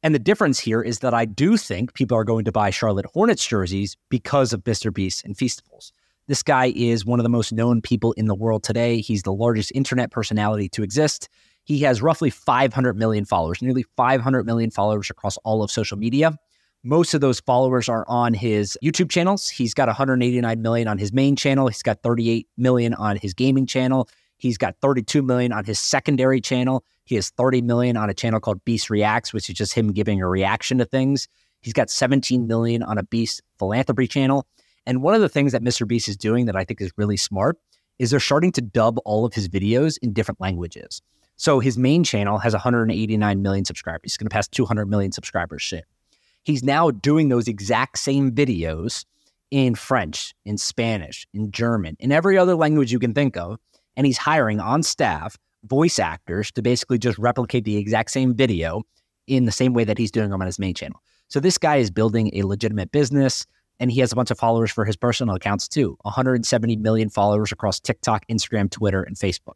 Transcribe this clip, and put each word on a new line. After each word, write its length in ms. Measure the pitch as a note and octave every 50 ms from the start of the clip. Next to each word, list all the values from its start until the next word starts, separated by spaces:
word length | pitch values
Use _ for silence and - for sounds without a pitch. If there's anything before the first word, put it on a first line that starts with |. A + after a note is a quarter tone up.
And 120 | - D#3+ D3+
the 40 | C#3
difference 400 | A2 E3+ G#3+ - G#3+ D#3 C3 -
here 240 | - A#2 A2 A2+
is 160 | A#2 - A#2 -
that 160 | - B2+ A#2
I 100 | A#2 A#2
do 320 | A2 G#2 G2 C#3+ F3+ A3+
think 380 | G#3 - - G2 F2+ A#2+ A#2+ _
people 240 | - C3 G#2 B2 A2+
are 60 | A2
going 200 | A2 A2+ A2+ G#2+
to 80 | A2+
buy 180 | G2+ A2+ G#2 G2+
Charlotte 360 | F#2 - - A2 G2+ G2 F#2+ - _
Hornets 320 | - G#3 A#3 G3+ - -
jerseys 500 | - B2 G#2 F#2 E2+ F#2+ G2 G2+ G2+ - _ _ _
because 420 | - A#2+ _ - - C#3+ C3 A2+
of 140 | A#2+ G2+ -
Mister 240 | B2 A2 - - A2
Beast 340 | F#2+ - F#2+ F#2+ - - -
and 100 | - G#2
Feastables. 580 | - C3 B2 - - _ _ - - - - _ _ _ _ _ _ _
This 160 | - C#3+ -
guy 300 | - - C#3+ C3 B2+ B2+ -
is 300 | - A#2+ A#2 A#2 A2+ G2
one 160 | A2 A#2+ A#2+
of 20 |
the 80 | A#2 A#2
most 220 | A#2+ A#2 A2 -
known 280 | A2+ A2 A#2 A#2+ A#2+ A#2
people 320 | G#2+ - B2 G#2 - A#2
in 140 | A2 - A2
the 80 | A2 G2+
world 280 | F#2+ A2 A2+ A2 G#2+
today. 360 | - - A2 A#2 A#2 A#2+ A#2 A#2
He's 240 | G#2 - A2+ G2+
the 100 | F#2 G2
largest 400 | F#2+ G2+ A2+ A#2+ A#2 A2 G#2 - -
internet 360 | C3+ C3+ - C3 B2+ A#2+ G#2+
personality 580 | - B2 G#2+ - G#2+ G#2+ G#2 G#2 A2 G#2 G2+ F#2
to 120 | - -
exist. 460 | G#2+ F#2+ G2+ C#3+ D3+ D3+ - - - - _ _ _ _ _ _ _
He 140 | - D3 C#3
has 220 | D3 C#3 B2+ G#2+
roughly 280 | A#2 D#3+ D#3 - E3+ C#3
five 420 | - - _ - B2+ B2 C#3 C3
hundred 240 | - C3+ B2+ B2 G2+
million 280 | G#2 A2+ A2+ A2 G#2+ G#2
followers, 360 | - G#2 F2+ E2 D#2+ F2 -
nearly 220 | B2 B2+ B2+ C3 A#2+ _ _
five 240 | - B2 B2 C3+ C3
hundred 240 | A#2 C3+ C3 B2+ -
million 260 | A2+ A#2 A#2 A2+ A2+
followers 400 | - - - G#2+ G#2+ G#2 G2+ -
across 280 | - _ - G2+ - -
all 240 | _ A2+ A2 A2
of 80 | G#2+ G#2
social 260 | - - G#2+ - A2
media. 400 | G2+ G#2+ A#2 A#2 C#3 D#3 E3 D#3 D3+ _ _ _ _ _ _ _ _
Most 320 | _ B2 C#3+ E3 E3+ - -
of 80 | D3+
those 180 | C#3 C3+ B2 -
followers 480 | _ - B2+ B2 B2+ C3 B2+ B2 A2+ -
are 160 | A#2 A2+ - -
on 260 | A#2+ B2 A#2+ A#2 A#2
his 420 | G2+ G#2+ A#2 G#2+ G#2 G#2 G2+ - - -
YouTube 260 | D#3 D#3+ - F#3 -
channels. 380 | - F3+ E3+ F#3 G3+ G3 - -
He's 240 | - - B2 A2+
got 160 | - - C3+ A#2
a 60 | G#2
hundred 280 | - C#3 C3+ C3 B2+
eighty-nine 380 | B2 B2 B2 B2 A#2+ A#2 A2+ A2+
million 280 | A2 A2+ A#2 A#2 A#2 A2
on 100 | G#2 F#2+
his 140 | G#2 G2+
main 240 | G#2 C3 C3+ C#3 C#3+
channel. 320 | C3 - C#3+ C3+ C#3 C3+ B2+
He's 140 | G#2+ -
got 200 | - A#2+ G#2+ -
thirty-eight 440 | - A#2 A#2+ A#2 A#2 A2+ A#2 A2+ - _ _ -
million 340 | A#2+ B2+ B2+ B2 A#2 A#2 A2+
on 220 | - G#2 G#2+ G#2
his 160 | G2+ - G2
gaming 340 | F2+ - B2 C3+ C3+ C3+ C3
channel. 420 | B2 - C3 B2+ C3 C3 C3 A#2 _ _ _ _ _ _
He's 220 | _ - B2 A#2 -
got 180 | - F#2+ E2+ _
thirty-two 420 | - C#3 C#3 B2+ A2 - - D3+
million 300 | C3+ B2+ B2+ B2 B2 B2
on 120 | A#2 G#2+ G2+
his 140 | G2+ G#2+ -
secondary 640 | - - - C#3 - - D3 B2+ B2+ C3 C3+ C3
channel. 440 | G#2 - C3+ B2+ B2+ C3 C3 B2+ _ _ _ _ _
He 120 | _ B2+
has 140 | G#2+ F#2 -
thirty 300 | _ - B2 C3 B2+ B2+
million 380 | A#2+ A#2+ A#2+ A#2+ B2 B2 A#2 A2+
on 100 | G#2+ G#2
a 60 | F#2+
channel 260 | - - A#2 A2 A2
called 240 | - A2+ G2+ F#2+ _
Beast 240 | - A#2 A2 - -
Reacts, 460 | A2 G#2 G#2+ G#2+ G#2+ A#2 - - -
which 160 | A2 - -
is 60 | F#2+
just 180 | - G#2+ F#2+ -
him 180 | - A2+ G#2
giving 300 | G2 G2+ G#2 G2+ G#2 F#2+
a 60 | F#2 F2+
reaction 500 | F#2 F#2+ F#2+ G2 G#2 A2+ - - C3+ B2+
to 80 | A#2+
things. 420 | - - C3 C3 C3+ C#3 C3 - - _ _ _ _ _ _
He's 140 | _ A#2 G#2+
got 160 | - A#2+ -
seventeen 560 | - - C3+ B2 C#3 C#3 C3 - B2+ B2+ A#2
million 360 | A2 A2+ A2+ A#2 A#2 A#2 A#2
on 140 | A#2 - G#2+
a 60 | G#2
Beast 400 | F#2+ - - A#2 A2+ A2 - - _ _ _ _
philanthropy 480 | G2 F#2+ G#2 A#2+ C3+ - B2+ G#2+ C3
channel. 400 | A2+ - C#3+ C3+ C3 C#3 C#3 C3+ _ _ _ _ _ _ _ _
And 140 | - B2+ B2+
one 140 | C3+ E3 G#3
of 80 | A3+
the 80 | G#3 D#3+
things 220 | - D3 C#3 C#3+
that 100 | A#2+ B2
Mister 240 | A2+ B2 A#2 - A#2+
Beast 220 | G2+ A#2 A#2 - -
is 80 | G2+ -
doing 260 | - G#2+ A2+ A#2+ B2
that 120 | A2+ F#2+
I 80 | F#2+ F#2
think 180 | - A2+ -
is 100 | G2+ F2+ - -
really 180 | G#2 G#2 G#2
smart 400 | F#2+ - - G2+ F#2+ G2+ C#3 E3+ _ _ _ _ _ _ _ _ _
is 120 | B2+ A2+
they're 100 | C3 C3+
starting 320 | - - C#3 D3+ E3+ F#3
to 80 | - -
dub 380 | B2+ G#2 - A#2+ A2 A#2 A#2 A#2+ -
all 180 | - G#2+ G#2+ A2+
of 80 | A#2+
his 160 | - A2+ G2+ F2+
videos 480 | E2+ G2 F#2+ G#2 A2+ B2 D3 D#3+ D#3 -
in 100 | - A#2+
different 300 | G2+ A2 G#2 - F#2+ _
languages. 580 | F#2 F#2+ F#2 F2 F2 E2+ - - - - - - _ _ _ _ _ _ _
So 220 | _ - - D3 C3
his 200 | A#2 C3+ A#2 A#2
main 260 | B2+ C3 D3 E3+ E3+
channel 320 | - - G#2+ G2+ G2+ G#2
has 160 | G#2 F#2 A#2
a 60 | G#2+ G2
hundred 340 | - B2+ A#2+ A#2+ A2+ A2
eighty-nine 480 | G2+ F#2+ A2 G#2+ A2 G#2+ G#2+ G#2 G2+ G2
million 240 | G2 G2 G2 G2 G2
subscribers. 480 | - - - - - E2 E2 _ -
He's 60 | - -
gonna 100 | A2 G#2+
pass 180 | - G#2+ G2+
two 200 | - - - B2
hundred 200 | F#2+ A2 G#2+ G#2 G2
million 200 | G#2 G#2 G2 F#2+
subscribers 540 | - - - - - F2+ F2 E2+ D#2+ D2 -
soon. 200 | - - E2+ - _ _ _ _ _ _ _ _ _ _ _
He's 200 | _ - D#3 C3
now 280 | B2 C3+ C#3 D3+ E3+ D#3+
doing 400 | B2+ G2+ - C#3+ D3 D#3+ D#3 C#3+
those 180 | B2+ A#2+ A2+ A#2
exact 500 | A2+ G2+ G2+ G2 A#2 A2 C3 - - -
same 320 | - C#3 C#3 C#3 C#3 C3+
videos 760 | A#2 C3+ D3 C3 A2+ E2+ E2 D#2+ D#2+ D#2+ E2+ - - - - _ _ _ _ _ _ _ _ _
in 240 | C#3 C#3 C3+ B2+ A#2
French, 600 | - - - C3+ B2 F#2+ D#2 - - - - - _ _
in 140 | G2+ G#2 G2+
Spanish, 680 | - - - - A#2 A#2 A2 G2+ D#2+ - - - - _
in 180 | - G2+ G#2+ G#2
German, 460 | G2 - A#2 A#2 A#2 A2 F#2 D#2 D#2 -
in 140 | - B2+
every 240 | C#3 D#3 E3 G3 F#3+
other 180 | F#3+ F3+ F3+ F3+
language 380 | D#3+ D#3+ D3+ D#3 D3+ C#3 A2+
you 60 | A#2+ A#2+
can 160 | A2+ A#2+ G#2
think 240 | C#3+ C#3+ C3+ - -
of. 200 | F2 F2 G#2+ A2+ _ _ _ _ _ _ _
And 100 | B2+ C3+
he's 120 | C#3 B2+ -
hiring 420 | - D3+ D#3 D#3+ B2+ A2 G#2+ G#2
on 220 | - G#2+ B2 D#3
staff 560 | D#3 - - - C#3+ G#2+ E2+ D2 E2 G#2+ - - _ _ _ _ -
voice 340 | G#2+ C3 C#3 D#3+ E3+ - -
actors 520 | G2 D#2+ D#2+ - _ - F2 G2 G#2 -
to 80 | _ -
basically 380 | G#2+ A#2+ B2 A#2+ - _ B2+ A#2+
just 180 | A2+ B2 G#2+
replicate 480 | - A2 A#2+ A#2+ C3 B2 A2 - B2 G#2+
the 140 | A2 G#2 G#2
exact 320 | G2+ G#2 A2 A2 A2+ -
same 240 | - C#3 C3 B2+ B2
video 480 | A2 C3+ A#2+ G#2 E2+ D#2+ E2 E2 G#2+ A2 _ _ _ _ _ _ _ _
in 200 | - C3 C3 B2
the 60 | A2+
same 200 | - - C3 B2+
way 120 | B2 A#2 A#2
that 120 | G#2 G#2+
he's 140 | G2+ A#2 G2+
doing 180 | - A2+ G#2+ G2+
them 140 | G2 F#2+
on 40 | F#2+
his 120 | F2+ F2+ -
main 160 | G2+ F#2+ F2
channel. 260 | - - - - _ _ _ _ _ _ _
So 120 | - C#3+
this 160 | C#3 F#3 F3
guy 200 | - - D#3 D3+
is 140 | C#3+ A#2+ G2+
building 400 | F2 A2 A2 A2+ G#2 A#2 A2 G#2+ -
a 80 | G2
legitimate 500 | G2 F#2+ G2+ G#2 - A2 G#2+ G#2 F#2 -
business, 540 | - D3 D3 A#2 C#3 C#3+ C3+ C3 - - - _ _ _ _ _ _ _
and 100 | B2+ B2
he 100 | A#2 B2+
has 120 | B2+ A#2
a 40 | -
bunch 140 | A#2+ B2 -
of 80 | A#2+ -
followers 320 | - A#2 A#2 A#2 A2+ G#2
for 140 | - - G#2+
his 120 | G#2+ G#2
personal 380 | - - A#2+ A#2 - B2+ A2+ F#2+
accounts 320 | F#2 - G#2 G2+ G2+ -
too. 300 | - - D3+ C3 F#2 - _ _
A 60 | G#2
hundred 360 | G#2 - B2+ C3 B2+ A#2+ A2+
seventy 300 | - - A#2+ A2 A2+ A#2
million 320 | G#2+ G#2+ A2 A2 A2 A2 G#2+
followers 420 | - - G2+ G#2 G#2 G#2 G#2+ G#2
across 300 | - - - G2+ F#2 -
TikTok, 440 | _ - A#2+ _ - - A2 G2+ - -
Instagram, 420 | A#2 G#2+ - - - G#2+ G2+ G2
Twitter, 320 | - - G#2+ G2+ F#2+ F#2+
and 140 | F2+ - G2
Facebook. 380 | - - G2 F2+ - _ - -